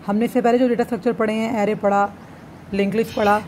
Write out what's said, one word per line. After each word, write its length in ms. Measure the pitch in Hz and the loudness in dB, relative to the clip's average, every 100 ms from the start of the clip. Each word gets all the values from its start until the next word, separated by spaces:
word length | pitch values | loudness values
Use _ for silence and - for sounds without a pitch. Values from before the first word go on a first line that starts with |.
| - | -2
हमने 180 | 208 | -2
इससे 160 | 233 247 | 0 0
पहले 180 | 233 240 | 2 4
जो 100 | 254 | 2
data 160 | 226 | 2
structure 280 | 233 226 240 | -2 -2 -2
पढ़े 220 | 220 220 | 0 -2
हैं, 280 | 220 226 240 | -2 -2 0
array 120 | 202 | 0
पढ़ा, 360 | 214 202 202 202 - - - - - - | 0 2 2 0 -4 -20 -20 -20 -20 -8
लिंक 200 | 196 196 | -2 0
list 220 | 208 226 - | 0 -2 0
पढ़ा, 260 | 208 208 | 2 2